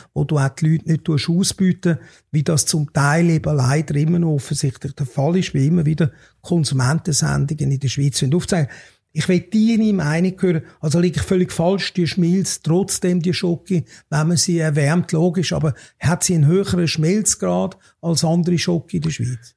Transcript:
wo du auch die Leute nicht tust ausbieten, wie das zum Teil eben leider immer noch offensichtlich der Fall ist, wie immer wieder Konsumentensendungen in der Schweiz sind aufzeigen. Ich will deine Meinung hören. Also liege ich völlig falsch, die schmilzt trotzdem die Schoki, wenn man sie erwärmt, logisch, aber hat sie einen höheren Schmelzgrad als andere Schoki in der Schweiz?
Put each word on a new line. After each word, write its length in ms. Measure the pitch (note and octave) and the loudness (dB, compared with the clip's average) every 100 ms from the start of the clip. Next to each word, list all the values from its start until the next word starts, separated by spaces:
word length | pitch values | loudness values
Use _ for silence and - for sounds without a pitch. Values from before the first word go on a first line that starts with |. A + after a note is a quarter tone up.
| - | -10
wo 100 | C#3+ | -6
du 140 | C#3+ D3+ | -2 0
auch 100 | C3+ | 0
die 200 | - D#3 | 0 0
Leute 180 | D#3+ D#3 | 0 0
nicht 140 | D#3+ - | -2 0
tust 240 | D3 - | -2 0
ausbieten, 680 | E3+ G3 - F#3 F3 F3 D#3 - - _ | 0 0 0 0 2 -2 -2 -6 -20 _
wie 120 | D3+ | -2
das 220 | C#3+ D#3 - | 0 0 0
zum 280 | D#3+ C#3+ | -2 -2
Teil 360 | D3+ C#3+ E3 E3+ | 0 2 4 2
eben 260 | D#3+ D3+ D3+ | 2 0 0
leider 380 | B2+ D3+ D#3 C#3+ | 2 0 0 0
immer 220 | D#3 F3 | 0 2
noch 180 | E3 D3 | 0 -2
offensichtlich 580 | - D3 C#3 - C#3 - | -4 -4 -4 -4 -10 -8
der 100 | C3+ | -6
Fall 320 | - D3 F#3 | -2 0 0
ist, 160 | F3 | 0
wie 140 | C#3+ C#3 | 0 0
immer 180 | F3 D3+ | 2 0
wieder 260 | D#3 D#3+ - - _ | 0 -2 -4 -20 _
Konsumentensendungen 1300 | - F3 C#3+ C3 B2+ D#3+ F3 C#3 D#3 C#3+ C#3 D3+ C#3 | -4 -2 0 0 0 0 -2 -2 0 0 -2 -2 -2
in 80 | C3+ | -2
der 80 | C3 | -2
Schweiz 300 | - C#3+ - | -2 -2 0
sind 140 | C3 | 0
aufzeigen. 360 | E3+ - F3+ C3+ - - _ _ | 0 0 -2 -2 -6 -20 _ _
Ich 140 | D#3 - | -4 0
will 140 | F3+ | 0
deine 500 | F3 A3 A3+ A3 A3 | 0 2 2 2 2
Meinung 420 | F#3+ D3 E3 F#3 F#3 | 0 0 0 0 0
hören. 220 | F#3 D#3+ - - | 0 0 -4 -6
Also 200 | D#3 F3 | 0 2
liege 160 | F3+ D3 | 2 0
ich 60 | - | 0
völlig 260 | F#3 F3+ | 0 0
falsch, 400 | - E3+ G3 - | 0 0 0 -2
die 140 | - E3 | -2 -2
schmilzt 560 | F#3+ E3+ F#3+ - - | 0 2 2 0 -4
trotzdem 580 | D3+ F3 G3 - F3+ F3+ | 0 0 0 -2 0 0
die 120 | F3 | 0
Schoki, 500 | F3 F3+ E3+ - F3+ - - _ | -2 -2 -4 -2 -4 -4 -12 _
wenn 180 | D3 D#3 | -2 2
man 80 | E3 | 0
sie 200 | - E3+ | 0 0
erwärmt, 520 | D#3 D3 C#3+ F3 E3+ | 0 0 2 0 0
logisch, 400 | D#3+ F3+ F#3 D3+ | 0 0 0 -2
aber 220 | D#3 D3+ - - _ | -2 -2 -4 -10 _
hat 240 | C#3 F3+ | -2 0
sie 120 | - E3+ | 2 4
einen 120 | C#3+ | 4
höheren 400 | F#3 G3 F3+ E3 | 4 2 0 0
Schmelzgrad 920 | D#3+ D#3 G#3 - - F3+ F3+ F#3+ - _ _ | 0 0 2 0 -2 -2 0 -2 -6 _ _
als 240 | E3 D#3+ | -4 0
andere 340 | D#3+ E3+ E3+ F3 | 0 0 0 0
Schoki 400 | - E3+ - F3 | 0 -2 -4 -4
in 60 | |
der 60 | D#3 | -4
Schweiz? 460 | D3 B2 B2 - | -4 -6 -8 -14